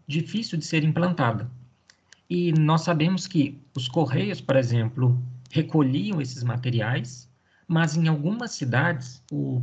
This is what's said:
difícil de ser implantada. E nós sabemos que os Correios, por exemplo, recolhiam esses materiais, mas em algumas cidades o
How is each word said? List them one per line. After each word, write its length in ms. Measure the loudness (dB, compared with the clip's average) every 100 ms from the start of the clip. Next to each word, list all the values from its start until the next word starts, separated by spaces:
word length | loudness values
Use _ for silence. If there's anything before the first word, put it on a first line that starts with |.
| -6
difícil 520 | -4 -4 -6 -4 -6
de 80 | -2
ser 180 | 0
implantada. 680 | 2 2 0 2 0 0 -6 -12 -20 _ _ _ _ _ -4
E 240 | 0 2
nós 300 | 4 4 4
sabemos 440 | 2 2 2 0 0
que 320 | 0 0 -2 -12
os 140 | -8 -4
Correios, 500 | 0 0 0 -2 -2
por 160 | 0
exemplo, 640 | 2 2 2 0 2 2 2 -2 -10 -6
recolhiam 680 | -2 2 2 4 2 -2 -4
esses 220 | -4 -4
materiais, 840 | -4 -2 -2 -2 0 -2 -6 -12 -20 _ _ _ -2
mas 300 | 0 2 2
em 100 | 2
algumas 460 | 2 0 -4 -6
cidades 680 | -6 -2 2 2 -2 -8 -16 -8
o 300 | -6 -2 -2